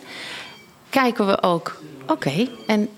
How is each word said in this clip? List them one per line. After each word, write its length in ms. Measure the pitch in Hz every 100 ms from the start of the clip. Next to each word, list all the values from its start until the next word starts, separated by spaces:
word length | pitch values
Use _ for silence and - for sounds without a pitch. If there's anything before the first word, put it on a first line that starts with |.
| - - - - - - - - -
Kijken 360 | 277 254 - 196
we 160 | -
ook, 380 | 190 170 - - - - -
oké, 420 | 311 - 147 254 - -
en 220 | 214 208